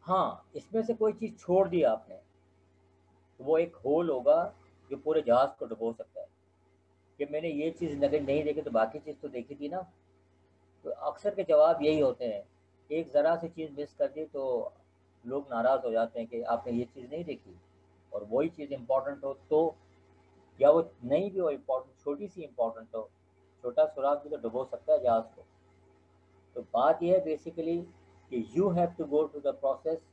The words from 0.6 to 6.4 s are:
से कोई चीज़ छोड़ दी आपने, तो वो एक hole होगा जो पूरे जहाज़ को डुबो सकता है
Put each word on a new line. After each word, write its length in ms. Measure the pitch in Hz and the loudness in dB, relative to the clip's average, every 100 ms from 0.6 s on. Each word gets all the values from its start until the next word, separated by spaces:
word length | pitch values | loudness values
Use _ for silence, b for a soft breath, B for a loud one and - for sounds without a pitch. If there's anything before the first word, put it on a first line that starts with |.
| - 226 | -6 -4
से 100 | 226 | -2
कोई 200 | 226 220 | 0 0
चीज़ 220 | 208 220 - | -2 -8 -10
छोड़ 300 | - 180 190 | 0 2 4
दी 140 | 180 | 4
आपने, 320 | 135 107 - - | 2 2 -6 -20
तो 1300 | _ _ _ _ _ _ _ _ _ _ _ _ | _ _ _ _ _ _ _ _ _ _ _ _
वो 140 | 135 160 | 2 2
एक 180 | 170 - 131 | 2 -4 0
hole 240 | 151 170 | 0 2
होगा 440 | 131 127 160 185 - _ _ _ | 2 4 4 2 -8 _ _ _
जो 80 | 139 | -6
पूरे 240 | 151 160 | 0 0
जहाज़ 280 | 123 120 139 | 4 4 4
को 160 | - 123 | 0 -10
डुबो 260 | 110 113 | -4 -6
सकता 280 | 117 - - | -6 -14 -16
है 60 | - _ | -16 _